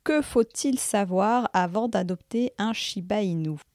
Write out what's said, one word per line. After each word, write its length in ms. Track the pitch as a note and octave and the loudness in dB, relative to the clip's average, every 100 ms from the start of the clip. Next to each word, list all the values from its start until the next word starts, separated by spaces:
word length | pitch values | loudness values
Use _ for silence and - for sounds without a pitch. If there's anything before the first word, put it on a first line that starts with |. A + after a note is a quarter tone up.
que 200 | - D4+ | 0 0
faut-il 560 | C#4+ B3 A3+ - C#4+ C4 | 2 2 2 0 -2 -2
savoir 680 | - G#3 F#3+ F#3 G#3 A#3+ A3+ | 0 0 0 2 2 2 2
avant 340 | F#3+ F3+ G#3 A#3 | 0 0 0 0
d'adopter 640 | G3+ F3+ F3+ - A3+ B3 - | 0 -2 -4 -4 -2 -2 -2
un 160 | G#3+ | -4
Shiba 480 | A3 - G3 F3+ G#3 | -2 -6 -6 -4 -2
Inu ? 360 | G3 E3 D#3 D3+ - | 0 0 -2 -6 -8